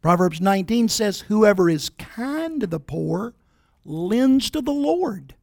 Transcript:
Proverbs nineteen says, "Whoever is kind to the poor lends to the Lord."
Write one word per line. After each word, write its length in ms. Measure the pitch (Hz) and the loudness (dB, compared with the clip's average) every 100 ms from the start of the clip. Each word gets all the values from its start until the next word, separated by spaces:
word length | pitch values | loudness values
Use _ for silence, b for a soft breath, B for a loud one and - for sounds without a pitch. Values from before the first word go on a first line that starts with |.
Proverbs 400 | 156 175 180 160 | 2 2 2 2
nineteen 480 | 190 196 175 233 233 | 0 0 0 0 0
says, 320 | - 214 190 | 0 -2 -4
"Whoever 480 | - 214 214 196 175 | -2 4 4 6 2
is 220 | 156 - | 2 -4
kind 720 | _ - - 254 302 330 311 | _ -18 -10 -6 -6 -6 -4
to 60 | 208 | -4
the 140 | 165 | -6
poor 540 | - 160 156 170 226 - _ _ _ _ | -8 -8 -4 -4 -6 -12 _ _ _ _
lends 640 | - 156 180 226 262 269 - | -12 -8 -2 2 4 2 0
to 120 | 311 | -6
the 100 | 269 | -4
Lord." 640 | 285 285 339 359 190 139 - | -2 0 0 -2 -6 -14 -20